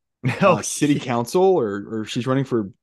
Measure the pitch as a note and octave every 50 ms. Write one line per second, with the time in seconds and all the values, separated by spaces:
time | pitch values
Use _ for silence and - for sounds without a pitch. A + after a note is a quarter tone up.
0 | _ _ _ _ - C3 A#2 - G3 F#3+ E3+ G#2 - - - - D3+ D3 C#3+ -
1 | - C#3 A#2+ A#2 A#2 - - F#3 F#3 F#3+ F#3 D#3+ A#2+ G2+ G2 G2+ G2+ - A2+ A2
2 | G#2+ - - B2+ A#2 B2+ C3 C#3 C3 - B2+ A2+ G#2 F#2 - _